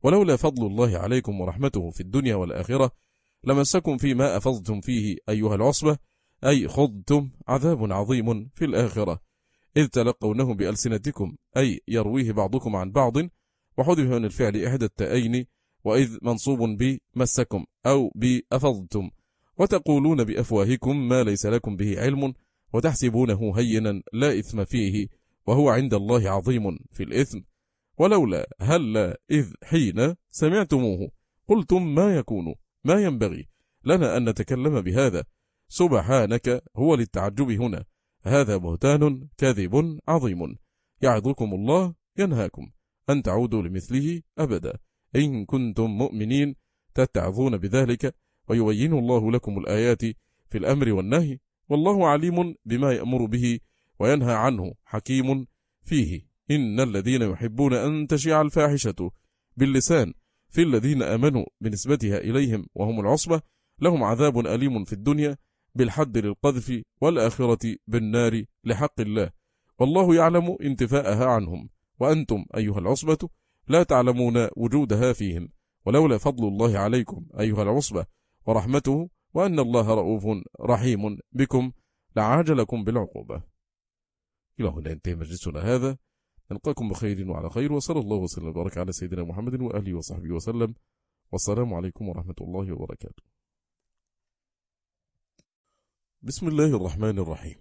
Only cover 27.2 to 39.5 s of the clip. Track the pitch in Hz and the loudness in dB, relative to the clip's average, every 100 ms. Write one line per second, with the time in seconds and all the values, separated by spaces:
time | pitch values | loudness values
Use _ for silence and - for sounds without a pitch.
27.2 | 139 104 - _ _ _ _ _ 175 208 | -2 -4 -14 _ _ _ _ _ 4 4
28.2 | 131 85 - - 104 165 131 110 95 87 | 2 0 -6 -4 2 2 2 0 0 -2
29.2 | _ 147 113 73 - 127 123 85 135 175 | _ 0 0 -6 -2 2 2 2 0 -2
30.2 | _ - 156 190 196 139 120 92 101 - | _ -2 0 2 2 2 2 -2 -6 -12
31.2 | _ _ - 214 170 180 175 143 202 175 | _ _ 2 2 4 2 2 2 4 2
32.2 | 120 107 85 - _ _ - 190 196 131 | -2 -4 -6 -8 _ _ 2 2 2 0
33.2 | 107 82 - _ _ _ 127 180 147 95 | -2 -4 -14 _ _ _ 0 2 4 2
34.2 | 117 107 107 131 139 143 92 98 135 87 | 0 -2 -2 -2 0 -2 0 0 0 0
35.2 | - _ _ _ _ - 175 123 95 131 | -8 _ _ _ _ 0 2 2 2 2
36.2 | 107 117 127 123 - - 143 147 113 98 | 2 0 -2 -4 -4 -2 2 2 2 -2
37.2 | 98 101 139 107 120 90 101 _ _ _ | -4 -2 -2 0 -2 -4 -10 _ _ _
38.2 | 92 139 127 101 87 82 131 147 151 135 | 0 2 2 0 -2 0 2 4 2 0
39.2 | 139 _ 135 | -10 _ 0